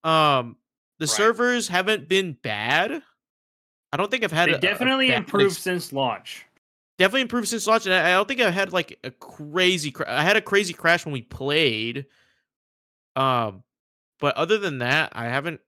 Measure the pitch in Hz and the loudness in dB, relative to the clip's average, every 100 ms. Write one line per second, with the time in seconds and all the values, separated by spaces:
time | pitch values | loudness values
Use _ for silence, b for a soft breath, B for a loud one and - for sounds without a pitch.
0 | 160 160 151 139 120 - _ _ _ _ | 2 4 4 2 0 -12 _ _ _ _
1 | 156 - 214 226 240 247 - 180 185 214 | -4 2 2 4 0 0 0 0 0 -2
2 | 147 190 185 143 120 104 113 147 202 311 | 0 0 0 -6 -6 -4 0 2 0 -4
3 | _ _ _ _ _ _ _ _ _ 143 | _ _ _ _ _ _ _ _ _ -6
4 | 202 254 220 160 175 165 185 208 254 269 | -4 -2 -2 0 0 2 0 0 -2 0
5 | 262 226 180 202 196 175 185 180 - 139 | 2 0 0 2 2 2 -4 -4 -4 -4
6 | 131 101 - - - _ _ _ _ - | -4 -4 -12 -18 -20 _ _ _ _ 0
7 | 190 254 247 240 208 226 208 220 208 185 | 2 2 -2 -2 -4 -4 0 0 2 2
8 | 165 185 208 262 226 180 196 180 165 - | 4 2 0 0 0 0 -2 -2 -4 -10
9 | 127 - - - 151 160 180 185 151 135 | -16 -14 -20 -18 -6 2 2 2 -2 -6
10 | - 123 160 214 - 196 196 170 165 170 | -4 0 2 2 2 0 0 -2 2 2
11 | 160 139 110 - 135 147 151 110 113 127 | 0 -10 -10 -8 -2 2 2 0 -4 -8
12 | 139 _ _ _ _ _ _ _ _ _ | -12 _ _ _ _ _ _ _ _ _
13 | _ - 135 127 110 95 _ _ _ _ | _ -2 2 2 0 -6 _ _ _ _
14 | _ _ 143 - 165 214 196 135 120 147 | _ _ -2 0 0 0 0 -4 0 0
15 | 160 - 117 131 156 156 | 0 -6 -4 -4 -6 -12